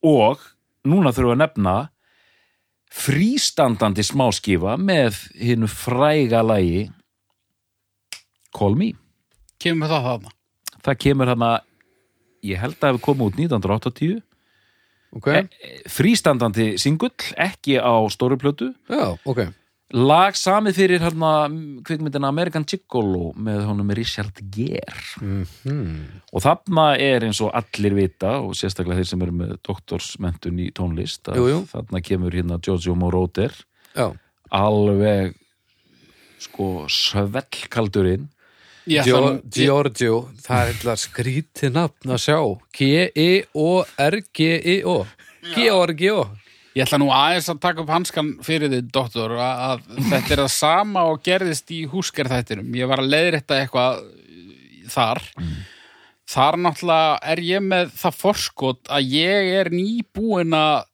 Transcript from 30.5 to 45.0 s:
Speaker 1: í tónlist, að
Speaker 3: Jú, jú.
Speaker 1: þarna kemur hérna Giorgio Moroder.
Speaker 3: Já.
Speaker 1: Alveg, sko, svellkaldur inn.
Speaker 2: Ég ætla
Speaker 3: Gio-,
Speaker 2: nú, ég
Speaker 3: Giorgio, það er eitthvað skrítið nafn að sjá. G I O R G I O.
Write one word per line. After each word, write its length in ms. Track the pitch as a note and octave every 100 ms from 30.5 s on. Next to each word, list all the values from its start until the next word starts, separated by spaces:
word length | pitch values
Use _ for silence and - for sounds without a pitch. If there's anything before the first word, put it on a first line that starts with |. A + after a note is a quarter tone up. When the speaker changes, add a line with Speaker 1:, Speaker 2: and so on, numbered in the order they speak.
| F2
Speaker 1:
í 120 | F2+
tónlist, 500 | - F2+ D#2+ E2+ -
að 140 | - B2
Speaker 3:
Jú, 100 | B2
jú. 120 | D#3 F#3
Speaker 1:
þarna 360 | - A2 F#2
kemur 280 | F2 F#2+ F2+
hérna 260 | F2 F2 E2+
Giorgio 340 | F2 F#2 E2+
Moroder. 580 | F2 F2 F2+ F2+ - A#2 - - _ _
Speaker 3:
Já. 160 | - A2+ - _ _ _
Speaker 1:
Alveg, 840 | G2 G#2 G#2+ G#2 G2+ G#2 G2+ F#2 - _ _ _ _ _ _ _ _ _ _
sko, 460 | - - G2 F2+ D2
svellkaldur 1200 | - - G2+ G2+ A#2 - - - A#2+ A2 G2+ F#2
inn. 220 | F#2 C#3+ _ _ _ _ - -
Speaker 2:
Ég 140 | D3+
ætla 60 | B2+
Speaker 3:
Gio-, 140 | B2+
Speaker 2:
nú, 160 | C3+ C3+
ég 160 | -
Speaker 3:
Giorgio, 640 | B2 C3+ C#3 C#3 A#2 A#2+ A2+ B2 -
það 160 | - B2
er 120 | A#2+
eitthvað 260 | A2+ A#2+ A2+
skrítið 720 | - - B2 C3+ D#3+ - C#3+
nafn 380 | C3 E3+ _ C3
að 80 | B2
sjá. 220 | - D3+ C3+ G2 _
G 220 | - C3+ D3+ F3+
I 320 | - E3 F#3 -
O 340 | - D#3 F#3 E3
R 240 | - C#3+ G3+ F#3+
G 220 | - D#3+ E3
I 260 | E3+ F#3
O. 240 | F2+ F2+